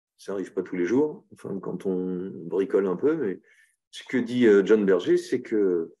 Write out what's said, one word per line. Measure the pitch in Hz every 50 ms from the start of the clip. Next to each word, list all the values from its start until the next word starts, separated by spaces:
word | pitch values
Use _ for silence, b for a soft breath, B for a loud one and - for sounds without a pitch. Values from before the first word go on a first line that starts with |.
| _ _ _ _
ça | - - 98
arrive | 101 90 - -
pas | 95
tous | 90 - 92
les | 90 87
jours, | 87 - 139 151 151 - - - _ -
enfin, | - - 101 98 95
quand | - - 95 90 - 98
on | 92 90 92 92 92 90 92 98 - - 82
bricole | 85 82 95 98 - - 101 98
un | 95 90
peu, | 90 - 143 160
mais | 165 131 98 87 - b b b b b b b b _ _
ce | - - -
que | - - 127
dit, | 117 113 123 123 123
euh, | 110 101 101 95
John | 90 110 107 101
Berger, | 95 95 87 - 160 175 170
c'est | - - - -
que | - - 113 107 101 92 87 85 82 82 - _